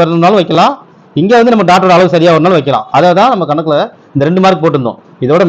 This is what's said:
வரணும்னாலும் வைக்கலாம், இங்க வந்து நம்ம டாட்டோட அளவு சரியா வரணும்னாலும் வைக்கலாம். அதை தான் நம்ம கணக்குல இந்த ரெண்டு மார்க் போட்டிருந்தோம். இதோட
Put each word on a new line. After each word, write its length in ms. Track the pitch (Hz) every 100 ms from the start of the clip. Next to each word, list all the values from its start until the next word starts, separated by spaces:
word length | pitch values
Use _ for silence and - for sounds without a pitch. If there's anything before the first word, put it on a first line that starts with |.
வரணும்னாலும் 380 | 165 170 175 208
வைக்கலாம், 320 | 165 160 220 285 - _ _ 143
இங்க 100 | 190 240
வந்து 140 | 233
நம்ம 120 | 226 175
டாட்டோட 240 | 185 185 175
அளவு 140 | 180 175
சரியா 160 | 170
வரணும்னாலும் 260 | 160 165 175
வைக்கலாம். 260 | 139 120 - 135
அதை 140 | 175 175
தான் 120 | 240
நம்ம 120 | 214 151
கணக்குல 260 | 147 165 147 226 - _ 143
இந்த 80 | 143
ரெண்டு 120 | 185
மார்க் 180 | 190 175
போட்டிருந்தோம். 360 | 160 147 120 - - - 123
இதோட 200 | 165